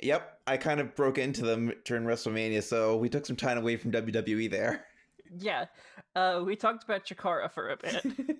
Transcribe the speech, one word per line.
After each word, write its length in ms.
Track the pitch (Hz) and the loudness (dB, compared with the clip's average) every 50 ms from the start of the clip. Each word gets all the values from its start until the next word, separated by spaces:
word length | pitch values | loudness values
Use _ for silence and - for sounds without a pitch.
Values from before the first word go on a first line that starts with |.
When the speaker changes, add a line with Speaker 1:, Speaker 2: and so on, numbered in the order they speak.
Speaker 1:
Yep, 380 | - 131 147 175 - - - - - | 0 2 2 2 0 -4 -14 -8 -2
I 120 | 127 135 135 | 0 0 0
kind 220 | - 160 147 147 | 2 2 2 2
of 140 | 139 117 - | 0 0 0
broke 220 | - 143 135 131 | 2 2 2 2
into 260 | 139 131 139 135 117 | 2 0 0 0 0
them 300 | 120 113 113 113 117 117 117 - - | 2 2 2 2 2 0 -2 -4 -4
during 180 | - 123 117 113 | -2 -2 0 2
WrestleMania, 580 | 117 117 117 - 113 110 113 113 110 110 107 | 0 0 0 0 -2 0 0 0 2 2 0
so 360 | 104 - 120 117 110 110 110 110 | 0 2 2 2 4 4 4 4
we 100 | 117 120 | 2 2
took 160 | 143 147 143 | 0 -2 -2
some 120 | - 131 | -4 -4
time 200 | - - 135 123 | -2 0 0 0
away 200 | 120 113 117 117 110 | 2 2 0 0 0
from 140 | - 123 | -2 -2
W 200 | 113 113 110 113 | -2 0 0 0
W 260 | 113 113 110 110 107 110 | 0 0 0 0 0 0
E 60 | 113 107 | 0 0
there. 360 | 98 95 101 117 - - - - - _ _ _ _ - - - 175 175 | 0 0 0 0 -2 -2 -6 -14 -20 _ _ _ _ -20 -20 -18 -12 -8
Speaker 2:
Yeah, 280 | 190 208 175 127 160 - - - - - - - - _ - | -4 -4 -2 -2 -4 -6 -10 -18 -20 -20 -20 -20 -14 _ 0
uh, 280 | 185 185 185 180 175 175 | 2 2 4 2 2 0
we 100 | 185 208 | -2 -2
talked 300 | 214 - 220 233 220 - | 0 2 0 0 0 -2
about 220 | - 214 196 - | -4 -4 -2 -4
Chikara 440 | - 185 - - 190 170 151 - 165 | -6 -8 -4 -2 0 0 0 -2 -4
for 200 | - - - - | -4 -6 -6 -4
a 60 | - | -6
bit. 280 | - - 165 156 - - 269 - - 254 269 302 | -6 -6 -6 -4 -4 -4 -4 -4 -4 -4 -4 -4